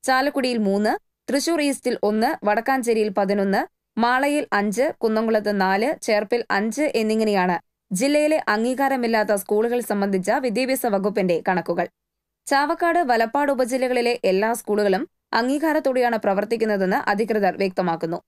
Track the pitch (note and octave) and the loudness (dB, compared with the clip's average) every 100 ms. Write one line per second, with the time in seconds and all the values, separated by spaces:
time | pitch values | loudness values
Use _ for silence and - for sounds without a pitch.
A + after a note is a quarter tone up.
0 | - C4 C#4 C#4 B3+ A#3+ G3+ G3 G#3+ F#4 | 0 0 0 -2 -2 0 0 0 0 -2
1 | _ _ - C#4 D4+ E4+ C#4+ C4+ - - | _ _ -4 -2 0 0 0 -2 -4 -2
2 | G#3 G#3+ A#3 D#4+ G3+ G#3 A3+ C4 A#3 A3+ | 0 0 0 0 0 0 0 0 0 0
3 | G#3+ G3 G3 G3+ G3 G3 D#4+ _ _ - | 0 0 0 0 0 0 -2 _ _ -2
4 | A#3 B3+ C#4+ D4 C4+ G3+ G#3 G3+ D4 - | 0 2 0 0 0 -2 -2 0 -2 0
5 | A3+ A3 A3+ A3 G#3 G#3 F#3+ G3 A#3 - | -2 0 2 0 0 0 2 2 0 -2
6 | - G#3 G#3 A#3+ - G3 A3 A3 D4+ A#3 | 0 0 0 -4 0 -2 0 0 0 0
7 | A3 A3 G#3+ G3+ F3+ E3+ _ _ _ F#3 | 0 0 2 2 2 -2 _ _ _ -2
8 | C4+ D4 D4+ D#4 - G#3 A#3 B3+ C4+ C4 | 2 2 2 0 0 0 0 0 0 0
9 | A#3 A3+ G#3 G3+ - G#3 A#3 B3 - G3+ | 0 0 2 0 0 0 0 -2 -2 -2
10 | G3+ G3 F#3 B3+ C4 G#3+ C4 C4 A#3+ G3+ | 0 -2 0 0 0 -2 -2 -2 0 0
11 | G3+ G#3 F#3+ E3 - F3+ E3 E3+ F3 _ | 0 -2 0 0 0 -2 -2 -4 -4 _
12 | _ _ _ _ - C#4 D4 E4 E4+ E4+ | _ _ _ _ -2 0 0 0 0 0
13 | D4 A#3 A3+ C#4 C#4+ B3+ B3 B3+ B3+ B3 | 2 2 2 0 0 0 0 0 0 0
14 | A#3+ A#3+ G3 F#3 G#3+ A#3+ - G#3 G#3 F#3+ | 0 0 2 2 2 -2 -2 0 2 0
15 | D4+ _ _ A3+ A#3+ C#4+ D#4+ D4+ D4 B3+ | -2 _ _ 0 0 0 0 0 0 2
16 | A#3+ A3+ G#3+ F#3+ G#3 A3+ A3 G3+ F#3 A#3 | 0 0 0 0 -2 -2 0 0 0 0
17 | - G3+ F#3 G#3+ G3 F3 G3 F#3 F3+ D#3+ | 0 -2 0 0 0 0 -2 0 -2 -2
18 | E3 E3+ | -4 -6